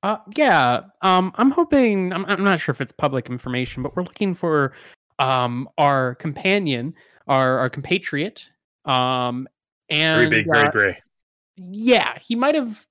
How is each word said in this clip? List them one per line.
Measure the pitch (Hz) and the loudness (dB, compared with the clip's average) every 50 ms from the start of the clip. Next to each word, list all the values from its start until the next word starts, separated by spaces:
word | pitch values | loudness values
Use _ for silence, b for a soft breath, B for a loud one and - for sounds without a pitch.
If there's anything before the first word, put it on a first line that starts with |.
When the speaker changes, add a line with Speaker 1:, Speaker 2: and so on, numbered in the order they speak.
Speaker 1:
Uh, | - 196 214 - - - 202 | -2 -2 -4 -4 -8 -10 -2
yeah. | - 302 254 185 156 131 123 123 120 - - _ _ - | 0 2 4 4 4 4 4 2 0 -4 -8 _ _ 0
Um, | 190 185 185 185 190 - | 2 2 2 2 0 0
I'm | - 233 269 | 2 2 2
hoping, | 277 - 339 - - 277 254 226 208 196 185 180 | 4 2 0 2 4 4 4 4 2 0 0 -2
I'm, | 185 170 196 | -4 -6 -4
I'm | 170 202 175 196 | -4 -2 0 2
not | 202 185 156 | 2 2 2
sure | - - 135 | 0 -4 -4
if | - | -4
it's | 135 - | -6 -10
public | - - - 147 135 131 117 - | -6 -4 -4 -2 -2 -2 -6 -6
information, | 127 120 - 131 123 123 127 120 - 123 127 | -10 -8 -8 -6 -4 -4 -4 -4 -6 -10 -10
but | 139 - | -8 -6
we're | 180 180 | -6 -8
looking | 175 _ - 214 196 175 | -8 _ -4 -4 -4 -2
for, | - - 170 156 147 139 135 B B B B B B _ _ _ - | -2 -2 0 2 2 0 0 B B B B B B _ _ _ -2
um, | 139 131 131 127 123 123 120 123 135 - _ | 0 0 2 0 0 -2 -2 -6 -8 -8 _
our | - 151 143 139 135 131 127 127 | 2 2 4 4 2 0 -2 -4
companion, | _ - 165 143 - - 190 196 202 196 151 135 117 120 151 175 b b b b b b | _ -8 -8 -8 -2 0 0 0 2 0 -2 -2 -2 -4 -8 -10 b b b b b b
our, | - 139 135 131 127 131 127 | 0 2 2 2 2 2 0
our | 127 127 | -2 -2
compatriot. | - - 139 - 180 196 185 - - 139 156 208 - - - _ _ _ _ _ _ _ _ | -4 -8 -4 -4 -4 -4 -2 -6 -6 -6 -6 -6 -8 -14 -20 _ _ _ _ _ _ _ _
Um, | 147 131 127 127 127 131 127 123 123 120 123 135 - _ _ _ _ _ _ _ _ | -2 0 0 0 0 0 -2 -2 -4 -4 -6 -10 -12 _ _ _ _ _ _ _ _
Speaker 2:
Very | 156 151 156 160 160 156 - | -2 0 0 2 2 2 2
Speaker 1:
and, | 110 | 2
Speaker 2:
big, | - 113 107 165 | 2 0 0 0
very | 151 147 147 | 0 2 2
Speaker 1:
uh, | 147 | 2
Speaker 2:
gray. | - 107 101 98 87 - _ _ _ _ _ _ _ _ _ _ _ | 2 2 0 0 0 -4 _ _ _ _ _ _ _ _ _ _ _
Speaker 1:
yeah, | - 185 180 190 208 226 247 247 214 - - 120 - | -20 -18 -16 -12 -4 0 2 2 2 2 -2 -6 -10
he | _ - 233 | _ -6 -4
might | 233 254 285 320 | -2 0 0 0
have | 311 262 226 214 - _ _ | 0 -2 -4 -10 -14 _ _